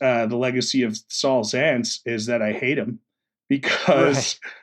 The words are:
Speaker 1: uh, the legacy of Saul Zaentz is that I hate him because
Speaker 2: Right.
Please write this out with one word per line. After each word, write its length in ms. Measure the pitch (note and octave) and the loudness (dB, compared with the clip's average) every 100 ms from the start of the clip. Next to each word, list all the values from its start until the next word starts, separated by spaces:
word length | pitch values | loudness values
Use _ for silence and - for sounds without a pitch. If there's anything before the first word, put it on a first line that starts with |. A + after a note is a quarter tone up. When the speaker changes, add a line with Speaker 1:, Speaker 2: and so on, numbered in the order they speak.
Speaker 1:
uh, 240 | C3+ A#2 A2+ | 0 2 0
the 100 | A#2+ | 0
legacy 460 | B2+ B2+ B2 C3+ | 0 0 0 0
of 120 | A#2 G#2+ - | 0 -2 -8
Saul 360 | - C#3 B2+ | -4 0 2
Zaentz 560 | G#2+ B2+ D#3 B2+ A#2+ - B2 | 0 0 2 2 -2 -6 -4
is 180 | A#2 A2+ | -4 -2
that 140 | A#2+ | 0
I 120 | G#2+ | 0
hate 260 | G#2 B2 D3 | -2 -2 -2
him 220 | A2 A2 _ _ _ _ - | -4 -8 _ _ _ _ -2
because 640 | C#3+ - - - D3 C#3 | -2 0 0 4 4 4
Speaker 2:
Right. 260 | C3+ - - - - | 2 -2 -6 -12 -18